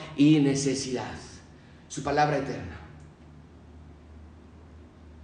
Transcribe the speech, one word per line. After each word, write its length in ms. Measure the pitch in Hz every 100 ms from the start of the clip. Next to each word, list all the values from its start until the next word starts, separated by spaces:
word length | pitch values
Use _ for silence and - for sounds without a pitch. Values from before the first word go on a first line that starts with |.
| - -
y 240 | 147 156
necesidad. 720 | 139 127 135 120 127 120 107 - - - - - - - -
Su 160 | -
palabra 360 | 139 147 151 139
eterna. 380 | 135 107 - - - - - - - - - - - - - - - - - - - - - - - - - -